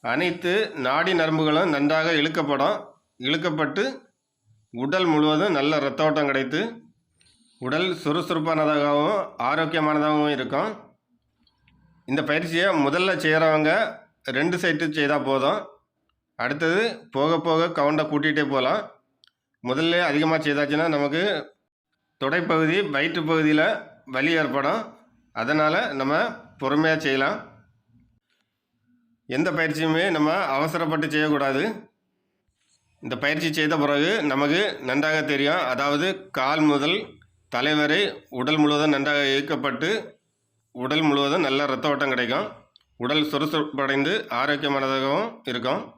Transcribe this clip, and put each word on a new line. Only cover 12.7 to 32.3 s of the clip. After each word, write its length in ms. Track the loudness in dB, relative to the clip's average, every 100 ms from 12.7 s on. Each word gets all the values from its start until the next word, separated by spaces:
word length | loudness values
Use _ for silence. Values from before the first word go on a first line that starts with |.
| 2
முதல்ல 260 | 2 2 0 0
செய்கிறவங்க 460 | 2 4 4 4 4 2 0 -6 -20 _ -6
ரெண்டு 280 | -2 0 0
செட்டு 300 | 0 0 -2
செய்தா 260 | 0 2 2
போதும். 420 | 2 2 2 0 -6 -18 _ _ _ _ _ -6
அடுத்தது 440 | -4 -2 0 0 0 -4 -8
போக 280 | 0 2 2
போக 320 | 2 2 0 2
கவுண்டை 260 | 2 2
கூட்டிகிட்டே 400 | 0 0 0 0 0
போகலாம். 340 | 0 0 -2 -4 -18 _ _ _ _ _ _
முதல்ல 360 | -4 0 2 2 2
அதிகமா 260 | 2 2 0
செய்தாச்சுன்னா 500 | 0 0 0 0 0
நமக்கு 340 | 0 0 0 -2 -2 -8 _ _ _ _ _ _ _
தொடைப்பகுதி, 580 | -2 -2 0 2 2 2 0
வயிற்று 320 | 0 -2 -2
பகுதியில 400 | 0 2 4 4 2 0 -8 -20
வலி 280 | -8 -2 0 0
ஏற்படும். 420 | 0 0 0 -2 -6 -16 _ _ _
அதனால 400 | -6 -2 2 2 2 -2
நம்ம 220 | -2 0 0 -2 -6 -18 -6
பொறுமையா 360 | -2 2 2 2
செய்யலாம். 400 | 0 0 0 -2 -10 -20 _ _ _ _ _ _ _ _ _ _ _ _ _ _ _ _ _
எந்த 240 | -2 -2
பயிற்சியுமே 600 | 0 -2 0 0 0 0
நம்ம 220 | 0 0
அவசரப்பட்டு 800 | 0 0 0 -2 -2 -2 -2 -2
செய்யக்கூடாது. 800 | 0 0 2 0 0 -2 -6 -14 _ _ _ _